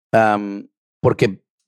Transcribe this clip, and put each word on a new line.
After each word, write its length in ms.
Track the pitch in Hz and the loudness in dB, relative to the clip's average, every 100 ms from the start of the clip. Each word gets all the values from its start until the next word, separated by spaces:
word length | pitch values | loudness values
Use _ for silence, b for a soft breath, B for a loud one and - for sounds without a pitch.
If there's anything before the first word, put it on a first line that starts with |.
| _ | _
am, 580 | 113 110 104 101 101 - _ _ _ | 2 2 0 -4 -10 -14 _ _ _
porque 420 | 127 - 117 92 _ _ | -2 0 -2 -4 _ _